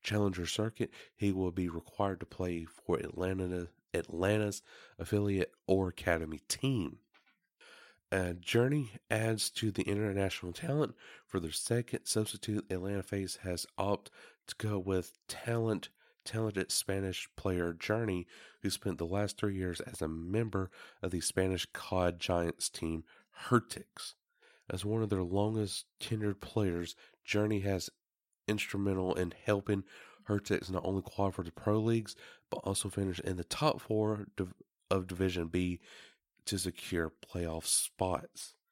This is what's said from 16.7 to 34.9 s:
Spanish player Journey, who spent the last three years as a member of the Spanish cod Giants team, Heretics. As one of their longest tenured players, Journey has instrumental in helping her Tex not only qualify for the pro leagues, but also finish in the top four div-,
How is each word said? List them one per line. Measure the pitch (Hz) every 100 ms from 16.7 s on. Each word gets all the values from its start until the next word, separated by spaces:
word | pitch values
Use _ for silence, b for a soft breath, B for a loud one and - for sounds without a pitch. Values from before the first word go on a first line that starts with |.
Spanish | - - 98 98 92 - -
player | 98 90 85
Journey, | 85 - 110 113 90 87 B B B
who | 98
spent | - 101 87
the |
last | 82 98 104 -
three | 104 98
years | 90 85
as | - -
a | 78
member | 80 85 107 113 98 95 B B B
of | 92
the | 87
Spanish | - - 92 92 -
cod | - - 92 87 85
Giants | - 87 85 - -
team, | - 85 80 - b b
Heretics. | - - 123 - - - - - - _ b b b b
As | 95
one | 101 113
of | 107
their | 98
longest | 87 98 107 110 101 - - -
tenured | - 110 104 98
players, | - 113 98 85 85 - B B
Journey | - 104 107 104
has | 98 95 - - _ _ _ _ -
instrumental | 107 - 98 98 95 92
in | 90 90 -
helping | - 101 95 98 - B B B
her | - 104
Tex | - 98 85
not | 92
only | - 98
qualify | - - 98 92
for |
the | 85
pro | - - 107
leagues, | 110 113 104 - B B B
but | -
also | 98 98 98
finish | 101 98 87
in | - 90
the |
top | 85 - 156 -
four | - 107 107 107 101 -
div-, | 90 - - _ -